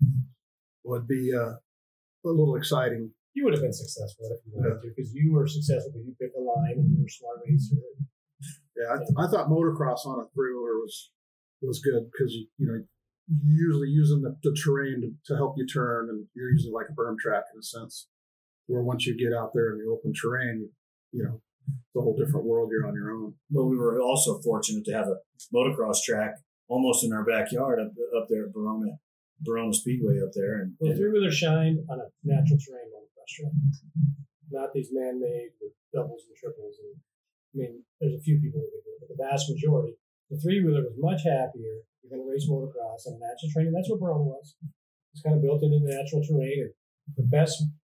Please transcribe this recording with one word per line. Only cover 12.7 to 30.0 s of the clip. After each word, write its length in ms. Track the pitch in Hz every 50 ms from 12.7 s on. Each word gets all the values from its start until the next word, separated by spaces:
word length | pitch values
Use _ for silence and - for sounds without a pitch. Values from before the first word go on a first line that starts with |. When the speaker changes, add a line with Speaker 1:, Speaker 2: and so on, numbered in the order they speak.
| 113 113 - - _ _ _ _ _ _ _ - 160 147
Speaker 1:
you're 260 | 143 147 151 160 165 170
usually 200 | 151 139 139 135
using 320 | 147 156 151 147 147 139
the, 140 | 135 120 - -
the 100 | - 151 147
terrain 460 | - - 151 139 139 139 135 127 123
to, 140 | 113 117 - - -
to 100 | - 143
help 200 | - 143 139 143
you 100 | 143 127
turn, 440 | 131 - 139 123 120 117 117 113 113
and 180 | 113 107 104 - -
you're 160 | 120 127 127
using, 220 | 127 127 123 113
like, 160 | 110 113 110 -
a 20 |
berm 240 | - - 117 117 110 110
track 260 | - 117 107 101 - -
in 60 | - 110
a 40 |
sense, 460 | 110 - - 117 113 113 - - - _ _ _ _ _ _ _ _ _ _ _ _
where 160 | - 123 123
once 240 | 123 123 123 117 -
you 100 | 123 113
get 160 | 117 123 117
out 200 | 117 117 117 113 -
there 180 | 120 117 113
in 60 | 107 107
the 120 | 107 113
open 220 | 113 113 - -
terrain, 580 | - - - 117 123 127 123 120 113 110 107 101 - _ _ _ _ _ _ _
you 100 | - 117 -
know, 160 | - 117 - _ _ _ _ _
it's 300 | 131 139 - - _ -
a 40 | 127
whole 140 | 123 117 110
different 280 | 127 120 - - - -
world. 260 | 113 113 117 117 110
You're 160 | 110 110 107
on 80 | 101 101
your 160 | 101 101 104
own. 220 | 110 113 110 104 - _ _ -
Speaker 3:
But 140 | 147 139 131
we 120 | 127 127 123
were 200 | 120 117 113 123
also 400 | 123 123 131 131 - 123 104 101
fortunate 420 | - 117 110 104 - - 107 104 104
to 80 | 101
have 160 | 101 107 101 98
a 120 | 95 - - _ _ - - - 113
motocross 480 | 120 127 135 151 - 113 107 104 -
track 340 | - - 113 107 107 107 - - _ _ _ _ _ -
almost 340 | 120 127 131 127 117 - 123
in 80 | 113
our 120 | 110 107 104
backyard 540 | 117 113 107 101 - 123 120 135 135 123 110
up, 120 | 107 104 98 117 117 120 120
up 100 | 117 110 -
there 180 | 113 107 104
at 60 | 98
Verona, 460 | 98 107 107 110 110 110 110 104 - - _ _ _ _ _ _ _ -
Verona 320 | 156 - 113 113 113 110
Speedway 480 | 107 - - 127 127 127